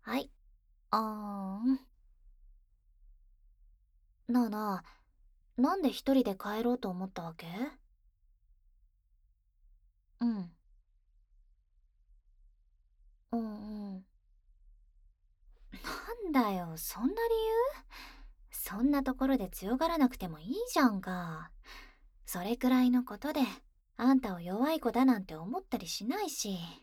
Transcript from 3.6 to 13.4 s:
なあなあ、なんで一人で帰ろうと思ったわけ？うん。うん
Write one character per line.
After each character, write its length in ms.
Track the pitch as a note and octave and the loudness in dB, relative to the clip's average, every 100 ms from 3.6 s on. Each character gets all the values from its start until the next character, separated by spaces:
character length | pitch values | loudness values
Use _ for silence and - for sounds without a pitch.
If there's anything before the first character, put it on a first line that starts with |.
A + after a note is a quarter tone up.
| - _ _ _ _ _ - | -20 _ _ _ _ _ 0
な 140 | B3 A#3 | 2 2
あ 20 | |
な 340 | G#3+ G#3+ F#3 - - _ _ _ _ _ - | 0 -2 -4 -8 -20 _ _ _ _ _ 0
あ、 40 | |
な 140 | C4+ G4 | 2 4
ん 60 | |
で 80 | D4 | 0
一 220 | - - | 0 4
人 120 | C4+ | 4
で 100 | A#3 | 4
帰 300 | G3 G3+ G#3+ | -2 -4 -2
ろ 80 | A#3+ | 0
う 60 | B3 | 0
と 100 | G#3 | -2
思 180 | F3+ F#3+ | -6 -6
っ 20 | |
た 140 | F#3+ | -8
わ 120 | E3 E3 | -10 -12
け？ 100 | E3 F#3 C4+ - _ _ _ _ _ _ _ _ _ _ _ _ _ _ _ _ _ _ - - _ _ _ _ | -10 -6 -6 -8 _ _ _ _ _ _ _ _ _ _ _ _ _ _ _ _ _ _ -20 -20 _ _ _ _
う 40 | |
ん。 260 | A#3+ G#3+ F3 - _ _ _ _ _ _ _ _ _ _ _ _ _ _ _ - _ _ - _ _ _ _ _ - _ _ | -2 0 -6 -14 _ _ _ _ _ _ _ _ _ _ _ _ _ _ _ -20 _ _ -20 _ _ _ _ _ -20 _ _
う 40 | |
ん 580 | A#3 | -6